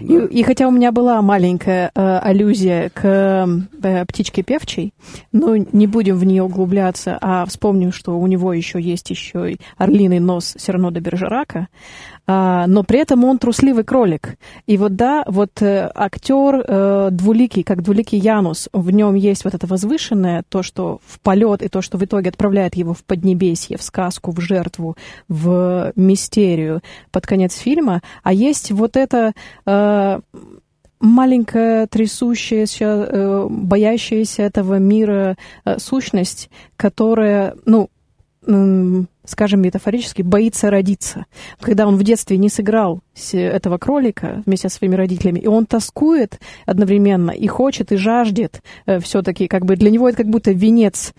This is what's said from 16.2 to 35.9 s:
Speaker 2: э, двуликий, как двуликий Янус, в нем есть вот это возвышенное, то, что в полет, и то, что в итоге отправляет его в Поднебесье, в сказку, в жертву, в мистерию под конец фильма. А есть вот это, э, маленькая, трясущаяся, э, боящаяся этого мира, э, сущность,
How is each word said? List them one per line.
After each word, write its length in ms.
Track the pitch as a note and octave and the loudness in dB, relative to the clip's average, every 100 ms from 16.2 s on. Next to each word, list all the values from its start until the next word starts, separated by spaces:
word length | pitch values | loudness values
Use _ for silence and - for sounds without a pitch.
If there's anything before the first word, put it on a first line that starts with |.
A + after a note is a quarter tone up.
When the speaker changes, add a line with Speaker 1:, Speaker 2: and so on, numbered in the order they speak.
| - C4+ C#4 C4+ - | -2 2 2 2 0
Speaker 2:
э, 420 | G3 G3 G3 G3 | 0 2 2 0
двуликий, 520 | F3+ G3 A3+ B3 G3 | 0 2 2 2 0
как 180 | - F3+ | -2 -2
двуликий 360 | F3 G3+ A3+ G#3 | 0 0 0 0
Янус, 500 | G3+ G#3+ F3+ E3+ - | 2 2 0 -4 -6
в 180 | G3 F3 | -4 2
нем 260 | G3+ G#3 G3 | 2 4 2
есть 280 | G3+ G3 | 2 0
вот 100 | G3 | -4
это 120 | F#3 F3 | -6 -4
возвышенное, 800 | F#3 G#3 D#4 - G#3 F#3 E3+ - | -4 -2 -4 -2 -2 0 -2 -4
то, 140 | F#3+ | -6
что 380 | F3+ - F3 G3 - | -6 -6 -8 -8 -14
в 120 | - | -6
полет, 420 | - G3 A3+ G3+ | 0 2 2 0
и 60 | G3 | -4
то, 140 | F#3+ | -6
что 160 | - F3+ | -6 -4
в 60 | |
итоге 260 | F#3+ G3+ F#3+ | -2 -2 -4
отправляет 460 | - G#3 G3 F3+ F3+ | -2 0 0 0 -2
его 180 | E3+ | -4
в 80 | F3 | -6
Поднебесье, 720 | - F#3 F#3+ F3+ F#3 E3+ - - | -6 -2 0 2 0 -2 -6 -12
в 60 | |
сказку, 480 | - - F3+ - F#3 | -8 -6 -6 -6 -8
в 100 | E3+ | -6
жертву, 560 | E3+ F#3+ E3+ - E3 D#3+ - - - | -4 -4 -4 -8 -10 -10 -16 -20 -10
в 640 | D#3 E3+ F3+ F3+ F3+ - - | -4 0 0 0 -2 -2 2
мистерию 840 | F#3+ G3 - - G3 E3 D#3 D#3+ - - - | 2 2 0 0 2 0 -2 -4 -8 -18 -8
под 160 | F#3 - | -8 -2
конец 300 | F#3+ F3+ - | 0 0 -2
фильма. 440 | A#3+ D4+ C#4 F3 - - | -2 0 0 -2 -6 -6
А 100 | - | 0
есть 380 | F#3+ C4 D4 - | 2 2 0 -4
вот 260 | G3+ A3+ C4 | -2 0 0
это, 360 | C4+ B3 A3 - - - - | 0 0 0 -2 -12 -10 -2
э, 540 | G3+ G#3 G#3 G3 F#3+ - - G1+ - _ _ _ _ | 2 2 2 0 -2 -8 -20 -20 -20 _ _ _ _
маленькая, 880 | A3 A#3+ C4 B3+ G#3+ A3+ A3+ A3+ A3 | 4 6 6 4 2 0 2 2 0
трясущаяся, 960 | G#3+ A3 - A#3+ A#3 - A3 G#3+ - | 0 -2 -2 -2 -2 -2 -2 -2 -2
э, 640 | G#3+ G#3 G#3 G3 G3 G3 G3 | -2 -2 -2 -2 0 0 -2
боящаяся 920 | A3 F#3+ G3+ G#3 A#3 - A3 A3 - | -4 0 2 2 0 -2 -2 -2 -2
этого 340 | G3+ G#3+ F#3+ G3 | -2 -2 0 2
мира, 580 | G3 G#3+ G#3+ G3+ F#3+ F#3+ - - | 2 2 2 0 -2 -4 -12 -10
э, 140 | - - | -6 -6
сущность, 720 | - | -4